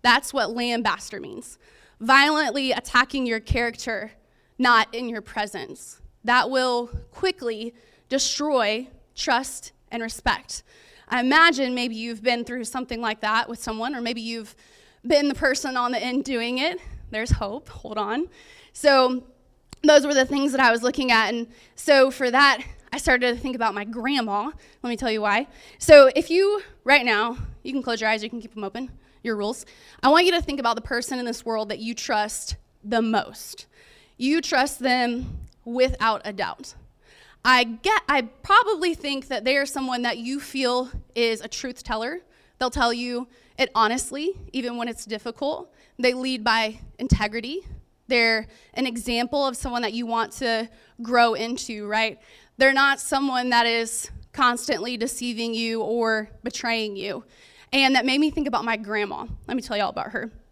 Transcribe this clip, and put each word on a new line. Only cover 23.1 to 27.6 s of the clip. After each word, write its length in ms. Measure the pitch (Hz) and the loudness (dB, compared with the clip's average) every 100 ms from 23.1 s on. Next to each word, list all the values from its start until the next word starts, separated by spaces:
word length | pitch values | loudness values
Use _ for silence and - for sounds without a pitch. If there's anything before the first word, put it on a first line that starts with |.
| 254 247 240 | 2 2 -2
to 40 | |
think 160 | 269 240 | -6 -2
about 200 | 226 202 | -2 -2
my 100 | 208 | -8
grandma. 640 | 233 240 277 220 202 247 - - _ | -6 -2 -2 0 -2 -4 -10 -20 _
Let 80 | 233 | -6
me 80 | 233 | -4
tell 140 | 247 | -2
you 100 | 214 | -2
why. 240 | 208 208 285 - - - | 0 0 -2 -14 -20 -6
So 320 | - 294 262 262 | 10 12 12 6
if 160 | - | 0
you, 320 | 339 392 415 - - | 2 2 0 -8 -10
right 220 | 240 285 247 | 2 2 4
now, 320 | 208 233 - - - | 0 0 -4 -12 -12